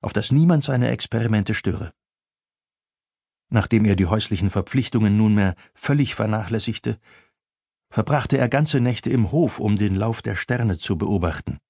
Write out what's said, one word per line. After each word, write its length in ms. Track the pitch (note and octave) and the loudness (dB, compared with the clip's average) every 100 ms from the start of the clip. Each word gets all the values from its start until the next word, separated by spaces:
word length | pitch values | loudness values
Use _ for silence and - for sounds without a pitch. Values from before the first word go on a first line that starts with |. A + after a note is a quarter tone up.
auf 100 | - | -2
das 200 | - G#2+ | -4 2
niemand 340 | C3+ E3+ D#3+ C#3 | 4 4 2 0
seine 240 | B2+ A#2+ | 0 0
Experimente 640 | A#2 - A2+ A2+ G#2+ G2 | -2 -4 -2 0 0 0
störe. 400 | G#2+ - - E2 _ _ _ _ _ _ _ _ _ _ _ _ _ _ _ _ | -2 -4 -6 -8 _ _ _ _ _ _ _ _ _ _ _ _ _ _ _ _
Nachdem 360 | A2+ - A2+ G#2 | 0 2 2 4
er 100 | F#2 | 2
die 120 | F2+ | 2
häuslichen 420 | G#2+ - G2 G2 | 0 0 -2 0
Verpflichtungen 680 | G2 F#2+ C#3 A2+ A#2 G#2+ G#2 | -2 -2 -2 0 0 2 4
nunmehr 380 | G#2+ G#2 F#2+ F2+ - | 4 4 2 -2 -12
völlig 400 | _ - C#3+ C3+ | _ -2 0 0
vernachlässigte, 840 | - A2 G#2+ F2+ A2+ A2+ A2+ A#2 A2+ _ - _ _ _ _ _ _ _ | -2 -2 -2 -4 -4 -4 -6 -6 -8 _ -20 _ _ _ _ _ _ _
verbrachte 480 | - G#2+ C#3+ A2 C3+ | -4 0 0 0 0
er 120 | B2 | 2
ganze 320 | C#3 D3+ C#3 | 2 0 2
Nächte 280 | A#2+ A2+ - | 0 -2 -2
im 220 | B2+ G2+ | 0 2
Hof, 280 | D3 D3 - | 2 0 0
um 180 | G#2+ G#2 | 0 2
den 180 | G#2 F#2+ | 2 0
Lauf 260 | A2 A2+ | -2 -4
der 140 | A2 G2+ | -6 -6
Sterne 420 | - B2 A#2 F2 | -4 0 0 -2
zu 180 | - F2+ | -4 -2
beobachten 600 | - G2 E2 - - C#2+ _ | 0 0 0 -4 -8 -10 _